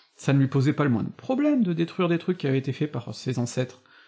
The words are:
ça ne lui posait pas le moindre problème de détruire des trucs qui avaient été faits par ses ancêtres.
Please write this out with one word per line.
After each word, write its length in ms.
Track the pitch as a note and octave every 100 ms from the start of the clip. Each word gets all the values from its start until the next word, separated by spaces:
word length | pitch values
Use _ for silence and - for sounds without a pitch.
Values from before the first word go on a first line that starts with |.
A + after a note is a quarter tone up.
| _
ça 180 | - -
ne 60 | C#3
lui 80 | C3+
posait 260 | C#3+ C3
pas 100 | D3
le 60 | C#3+
moindre 220 | A2+ -
problème 520 | - - C4 D4+ C#4+
de 100 | F#3
détruire 360 | E3 E3+ - F3
des 80 | E3+
trucs 220 | - F3+
qui 80 | C#3
avaient 100 | C3+
été 160 | C#3
faits 180 | B2+ D3+
par 220 | C3+ -
ses 240 | A2 C3 B2+
ancêtres. 460 | A#2+ - B2+ - _ -